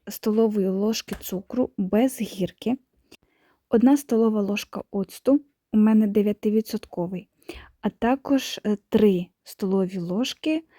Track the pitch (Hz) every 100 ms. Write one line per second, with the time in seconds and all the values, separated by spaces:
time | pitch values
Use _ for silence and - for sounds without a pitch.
0 | - - 226 214 226 208 190 190 214 226
1 | - - - 185 - 240 254 - 190 208
2 | 262 - 208 190 175 - 220 262 _ _
3 | _ _ _ _ _ _ - 226 240 285
4 | - 226 226 214 202 202 - - - 202
5 | 185 - - 285 - _ _ 220 214 220
6 | 214 208 208 208 214 214 220 214 - -
7 | 175 185 - _ - - - _ 208 -
8 | 226 269 - 269 - - 208 208 - 220
9 | 208 185 180 _ - - 196 190 185 190
10 | 170 185 262 - 311 311 320